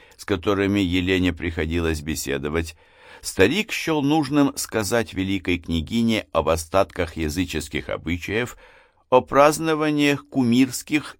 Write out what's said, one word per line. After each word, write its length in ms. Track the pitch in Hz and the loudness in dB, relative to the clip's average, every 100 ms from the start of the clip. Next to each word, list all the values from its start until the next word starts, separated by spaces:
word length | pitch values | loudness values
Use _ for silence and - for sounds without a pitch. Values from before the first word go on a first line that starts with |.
| - - | -16 -12
с 80 | - | -4
которыми 540 | 98 104 98 98 101 | -2 0 2 2 2
Елене 520 | 92 90 90 92 90 | 2 0 2 2 2
приходилось 680 | 82 87 82 80 85 82 78 | -2 -4 -4 -2 0 0 -2
беседовать, 760 | 76 73 67 69 73 80 80 - _ - - - | -4 -6 -4 -4 -2 -2 -4 -10 _ -20 -20 -14
старик 500 | - - 113 185 214 | -4 4 4 4 -2
счел 320 | - - 151 | -4 -2 0
нужным 520 | 139 160 139 147 139 - | 2 2 2 2 2 0
сказать 560 | - 113 95 117 110 | -4 -4 0 0 -2
великой 460 | 92 95 98 90 85 | -4 -2 -2 -2 -2
княгине 680 | 85 82 76 113 117 110 - | -2 -2 0 2 2 0 -2
об 160 | 82 76 | -2 0
остатках 640 | 82 82 95 98 - 82 82 | 0 0 0 0 -2 -6 -4
языческих 720 | 78 78 90 78 73 73 - | -4 -2 -4 -6 -6 -8 -6
обычаев, 680 | 50 80 85 - 104 120 - - - _ _ _ | -8 -6 -6 -4 -4 -6 -10 -20 -20 _ _ _
о 120 | 127 | 2
празднованиях 1080 | 120 127 151 151 160 151 156 147 147 139 - | 4 4 4 4 -2 -2 0 2 2 0 -2
кумирских 880 | 135 123 120 131 - - 147 - | 0 4 4 2 0 -4 -4 -4